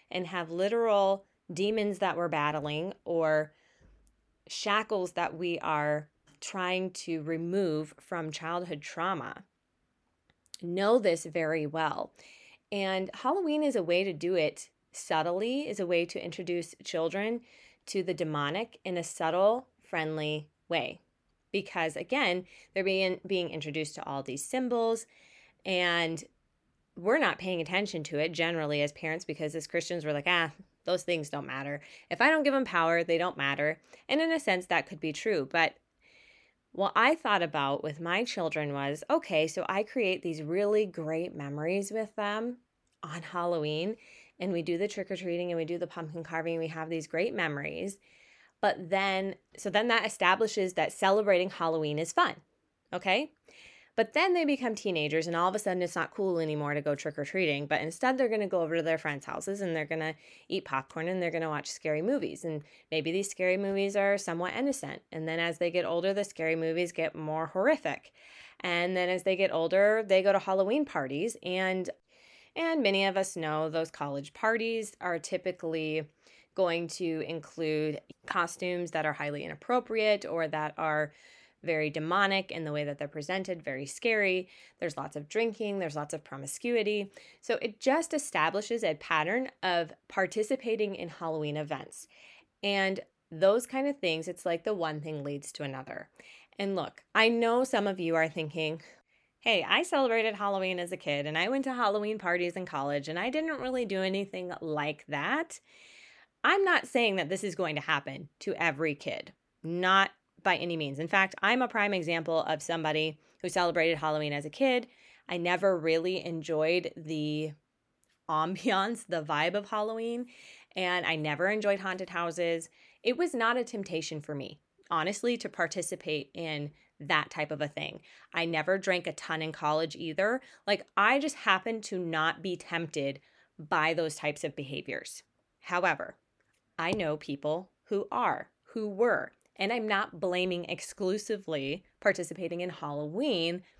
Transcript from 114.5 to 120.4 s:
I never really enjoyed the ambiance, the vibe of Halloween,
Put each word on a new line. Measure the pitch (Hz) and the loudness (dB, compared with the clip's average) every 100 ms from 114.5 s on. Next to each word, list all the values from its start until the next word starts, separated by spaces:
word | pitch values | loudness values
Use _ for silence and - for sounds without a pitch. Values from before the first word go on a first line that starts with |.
| - 269 247 240 _ - - - | 0 2 2 -2 _ -20 -20 -8
I | 180 | -4
never | 175 180 196 180 | 0 2 4 4
really | 160 165 175 185 | 4 2 2 -2
enjoyed | - 165 151 156 156 180 175 - | -4 -6 -2 0 2 2 0 -6
the | 156 156 151 151 156 147 _ _ _ _ _ _ - | -6 -4 -2 -2 -4 -8 _ _ _ _ _ _ -4
ambiance, | 156 160 185 247 196 202 240 - | -2 0 -2 0 2 2 -4 -4
the | 170 | -4
vibe | 151 147 165 202 | 0 2 2 0
of | 202 | -2
Halloween, | 214 214 226 226 233 247 - | -2 -2 -2 -4 -4 -8 -14